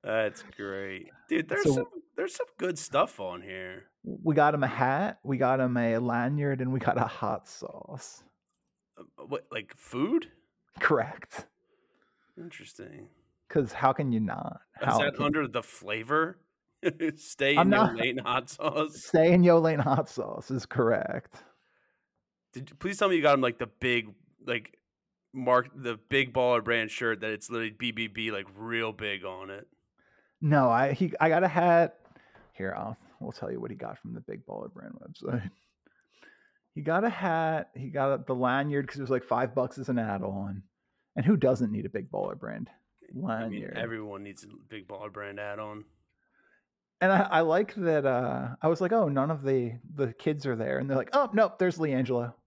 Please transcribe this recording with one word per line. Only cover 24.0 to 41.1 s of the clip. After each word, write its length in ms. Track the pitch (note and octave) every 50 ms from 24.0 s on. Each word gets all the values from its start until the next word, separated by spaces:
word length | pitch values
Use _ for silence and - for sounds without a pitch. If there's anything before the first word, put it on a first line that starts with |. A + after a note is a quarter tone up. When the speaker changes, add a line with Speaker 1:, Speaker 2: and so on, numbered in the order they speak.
| A2+ G#2+ G2 _ _ _ _ _ -
Speaker 1:
like, 340 | - B2 A#2 G#2+ - _ _ _ _ _ _ _ _ _ _ _ _
mark, 380 | - C3 B2+ B2+ B2 B2 B2 C3+ -
the 220 | C#3 C3 A#2+ A#2 G#2+ _ _
Big 240 | C#3 C3+ C3+ B2+ A2+
Baller 300 | C3 B2 B2 B2 A#2 G#2+
Brand 260 | A2 A#2 A#2 A2 G#2
shirt 280 | - - B2 A#2 A2+ G2
that 100 | G#2+ A2
it's 180 | A2 G#2 - -
literally 200 | A#2+ A2+ A2+ A2+
B 200 | G#2 G2+ A#2+ A#2+
B 160 | A2 A2 A2+
B, 240 | A2 G2 A2 A2+ A2+
like, 160 | G#2+ G2 G2 F#2+ G2
real 360 | G2+ A2 A2+ A#2 A#2 A2+ A2 G#2+
big 300 | - G#2+ G#2 G2+ G2 F2+
on 260 | F#2+ F#2 F#2 F#2+ F#2+
it. 160 | G2 G2+ - _ _ _ _ _ _ _ _ _ _ _ _ _ _ _ D#3+
Speaker 2:
No, 260 | D3 D3+ C#3+ C3 B2
I, 240 | A#2 A#2 C3 C#3 C#3
he, 200 | - F#3 E3 - -
I 80 | D#3 E3
got 140 | D#3+ E3 F#3
a 40 |
hat. 520 | F3+ D3+ F3 E3+ F3 E3+ E3+ E3+ - - _ _ _ _ - _ _ _ - - _ _
Here, 200 | - F#2+ F#2+ -
I'll, 220 | - - G#2+ G#2 _ _ _ _ _
we'll 120 | - -
tell 200 | B2 - - -
you 100 | - A#2+
what 80 | A2+ A2+
he 80 | -
got 220 | - - A2 - -
from 140 | _ - -
the 60 | -
Big 220 | - - G#1 - -
Baller 280 | - G1+ G#1+ A1 - -
Brand 220 | - - - -
website. 540 | - - - - - - - - A#2+ F#2+ - _ _ _ _ _ _ _ _ _ _ _ _ _ _ - - _ _ _ _ _ _ _ _ _
He 80 | D3+
got 220 | D3 D3+ D#3+ F3+ G#3
a 60 | A#3
hat. 600 | G3 E3+ F#3 F#3 E3 E3 E3 D#3+ D#3+ D#3 - - _
He 140 | C3 C3 B2+
got 360 | - C#3+ C3+ C#3 C#3 B2+ C3+
the 80 | - C3
lanyard 520 | B2 B2+ B2 B2+ C#3 C#3+ D3 C#3+ C#3+ C#3
'cause 100 | C3+ -
it 40 | C#3+
was, 100 | C#3 B2+
like, 120 | C3+ B2 -
five 300 | - B2 A#2+ C3 A#2+ A2+
bucks 240 | C3+ B2+ B2 -
as 100 | - C3 -
an 100 | B2+ A#2+
add-on. 640 | A2+ G#2+ G2+ G2 F#2+ G2 G2 G2 G2+ G2 G2 G2 F#2+ _ _ _ _ _ _ _ _ _